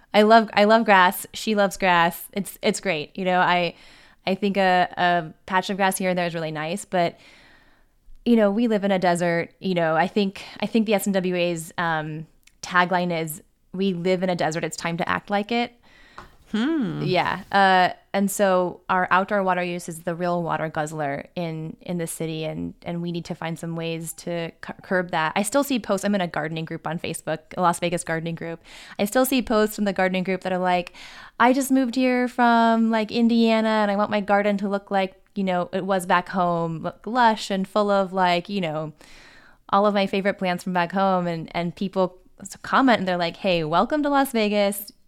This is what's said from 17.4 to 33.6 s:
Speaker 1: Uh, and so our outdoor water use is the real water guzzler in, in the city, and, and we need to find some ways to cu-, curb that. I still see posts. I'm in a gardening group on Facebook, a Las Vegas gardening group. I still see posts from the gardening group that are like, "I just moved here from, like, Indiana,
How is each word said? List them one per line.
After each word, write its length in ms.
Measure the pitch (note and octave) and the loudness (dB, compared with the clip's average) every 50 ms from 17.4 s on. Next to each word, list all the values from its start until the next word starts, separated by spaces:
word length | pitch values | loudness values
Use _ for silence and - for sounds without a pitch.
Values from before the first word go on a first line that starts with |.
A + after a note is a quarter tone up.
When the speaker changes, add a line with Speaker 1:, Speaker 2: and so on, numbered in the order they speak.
| G3 - | -6 -2
Speaker 1:
Uh, 440 | - G3+ G3 F#3+ F#3+ F#3 F3+ F3 - - _ _ - | 2 4 4 6 6 6 4 2 0 -4 _ _ -2
and 160 | G3+ G3+ G3 | 0 0 0
so 520 | - - G#3 G3 F#3 F#3 F3+ F3 - - _ - | 0 2 2 2 4 2 2 0 -4 -6 _ -2
our 180 | F#3 F#3 F3+ - | -2 0 0 2
outdoor 320 | - F3+ G3 G3 G#3+ G3+ | 2 2 2 2 0 0
water 220 | F#3+ F#3 F3+ F3+ F3+ | 0 0 0 0 -2
use 260 | F3+ F3 F3 - - | -4 -6 -6 -8 -10
is 120 | E3+ D#3+ | -12 -10
the 120 | D#3+ - E3+ | -8 -6 -6
real 300 | E3 F3+ F3 F3 F3 E3+ | -4 -2 -2 -2 -2 -2
water 260 | D#3+ D3+ D#3 D#3 D#3+ | -2 -2 -4 -4 -4
guzzler 600 | - D#3+ D3+ D3+ D#3+ D#3 D3+ C#3+ C#3 C#3+ - - _ | -4 -4 -6 -4 -4 -6 -6 -4 -6 -6 -8 -10 _
in, 440 | - F3 E3 D#3+ D#3+ D#3+ D#3+ - - | -8 -8 -6 -6 -8 -10 -10 -12 -12
in 160 | - - F3+ F3 | -10 -8 -6 -6
the 80 | E3 | -6
city, 380 | E3 - - E3 D#3+ D#3+ D#3 D#3 | -6 -6 -6 -6 -6 -6 -6 -6
and, 320 | D#3 D#3 D#3+ E3+ E2+ - - - | -6 -6 -6 -8 -8 -10 -12 -10
and 180 | F3 E3+ E3+ | -10 -8 -6
we 100 | E3+ F3 | -6 -6
need 140 | E3+ E3+ E3 | -6 -6 -8
to 80 | - F3 | -8 -10
find 240 | - - E3 E3 D#3 | -8 -8 -8 -8 -8
some 180 | - E3 E3 | -8 -8 -8
ways 380 | E3 E3 E3 E3 D#3+ E3 D#3+ - | -6 -6 -6 -6 -6 -8 -10 -12
to 380 | - - F3 E3+ E3+ E3 D#3+ - _ | -12 -10 -8 -6 -6 -6 -8 -10 _
cu-, 120 | - - - - - | -16 -16 -16 -16 -8
curb 280 | - G3 F3+ F#3 E3+ | -4 -2 -2 -2 -2
that. 200 | - E3 D#3 D#3 - | -2 -2 -2 -2 -2
I 60 | - | -2
still 220 | G3+ - - C#4 C#4+ | -2 0 0 0 0
see 160 | - C4+ B3 | 0 -2 -4
posts. 260 | G#3 - G#3 F#3+ - | -2 -2 -2 -2 0
I'm 80 | G3+ G#3 | -2 -2
in 80 | G3+ | -2
a 60 | F3+ F3 | -2 -4
gardening 380 | - D#3 D3+ D#3+ E3 D#3+ E3 | -4 -4 -6 -4 -6 -6 -8
group 200 | D#3 E3 E3 - | -8 -10 -10 -8
on 140 | D#3+ D#3 F3 | -8 -6 -6
Facebook, 400 | - - D#3 - - - D#3 D3+ - - - - | -6 -8 -8 -8 -6 -6 -8 -8 -8 -10 -4 0
a 40 | |
Las 180 | F3+ E3+ F3 - | 2 2 2 2
Vegas 240 | - F3 F3 E3+ - | 0 -2 -2 -4 -4
gardening 320 | - E3 E3 D#3+ E3+ E3 | -4 -4 -4 -4 -6 -8
group. 260 | D#3+ E3 E3 E3 E3+ _ - - - - - - - | -8 -8 -10 -10 -12 _ -18 -20 -20 -20 -12 -6 -4
I 60 | G3+ | -4
still 200 | G#3 - C4 C4 | 0 2 2 2
see 160 | C4 C#4 C4 | 2 2 0
posts 360 | - - A#3 G#3+ G#3+ G#3+ - - | 0 2 2 2 2 2 0 -2
from 80 | G#3 | -2
the 80 | G3+ F#3+ | -2 0
gardening 320 | - F#3+ F#3 F#3 F#3 F3+ | 0 0 0 0 -2 -2
group 160 | F#3 F#3+ F3+ | -2 -4 -4
that 120 | - F#3 F#3 | -4 -4 -4
are 60 | F3+ | -2
like, 340 | F#3 F3+ F3+ F3+ F3+ - - - - - - - - - - - | 0 2 0 0 0 -4 -10 -18 -20 -20 -20 -20 -20 -10 -2 2
"I 140 | A3+ B3 C4 | 4 4 4
just 180 | C#4 C4+ B3+ | 2 2 2
moved 240 | C4 C4 C4+ A#3 A3+ | 2 2 2 2 0
here 320 | C4 B3+ B3+ B3 B3 B3 B3 | 0 2 2 2 2 0 -2
from, 640 | - - B3 A#3+ A#3 A#3 A3+ A3+ A3+ A3+ A3+ A3+ | 0 2 4 4 4 4 4 4 4 4 2 2
like, 200 | A3+ A3 A3 G#3 | 2 0 -2 -2
Indiana, 580 | - A#3+ A#3 A3+ A#3 A#3 A#3 A3+ A3+ A3 | 0 2 2 4 4 4 4 4 4 2